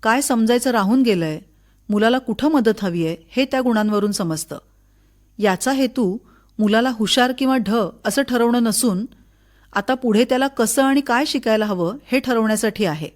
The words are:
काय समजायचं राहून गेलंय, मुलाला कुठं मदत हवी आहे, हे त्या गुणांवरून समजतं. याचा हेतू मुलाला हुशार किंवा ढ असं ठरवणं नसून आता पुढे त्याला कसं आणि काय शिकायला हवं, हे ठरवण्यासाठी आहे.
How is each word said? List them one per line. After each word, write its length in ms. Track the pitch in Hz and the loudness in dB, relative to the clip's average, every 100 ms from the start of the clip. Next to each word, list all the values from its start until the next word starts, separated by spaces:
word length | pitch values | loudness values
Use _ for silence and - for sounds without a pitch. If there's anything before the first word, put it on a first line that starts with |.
काय 180 | 220 240 | 0 0
समजायचं 500 | 277 247 220 240 262 | 0 0 2 2 2
राहून 300 | 233 196 254 | 0 2 2
गेलंय, 380 | 247 190 160 156 - _ _ _ _ | 2 2 -2 -6 -12 _ _ _ _
मुलाला 280 | 208 220 254 | 0 2 0
कुठं 340 | 254 214 285 | -2 -2 0
मदत 320 | 302 220 214 | 2 2 0
हवी 220 | 196 175 160 | -2 -2 -4
आहे, 100 | 165 - | -6 -8
हे 160 | - 269 | -4 -2
त्या 160 | 262 | 0
गुणांवरून 500 | 247 220 214 208 208 | 0 0 0 0 -2
समजतं. 460 | 202 175 156 - 147 _ _ _ _ _ _ _ - | -2 -4 -4 -8 -14 _ _ _ _ _ _ _ -2
याचा 340 | 208 185 - | 0 0 -2
हेतू 460 | 269 262 262 208 214 _ _ _ - | 0 -2 0 -2 -4 _ _ _ -2
मुलाला 300 | 214 214 247 | 0 2 0
हुशार 420 | 226 208 - 247 254 | -2 -2 2 0 0
किंवा 200 | 262 262 | 0 0
ढ 180 | 196 233 185 - - | 0 0 -2 -4 -4
असं 160 | 202 | -2
ठरवणं 420 | 277 247 233 240 | 0 0 2 2
नसून 420 | 226 202 254 185 233 - _ _ _ _ _ | 2 0 0 -2 -6 -14 _ _ _ _ _
आता 200 | - 196 | -6 -2
पुढे 320 | 254 247 208 247 | -2 2 2 2
त्याला 220 | 254 269 | 2 0
कसं 360 | 269 220 - | 0 -2 2
आणि 180 | 269 277 | 2 2
काय 240 | 285 240 302 | 0 -2 0
शिकायला 400 | 277 233 220 214 | -2 0 0 0
हवं, 320 | 185 170 254 - | -2 -2 -4 -4
हे 140 | 254 | -2
ठरवण्यासाठी 680 | 262 233 220 214 220 208 202 | 0 0 0 0 -2 -2 -2
आहे. 240 | 151 151 | -2 -8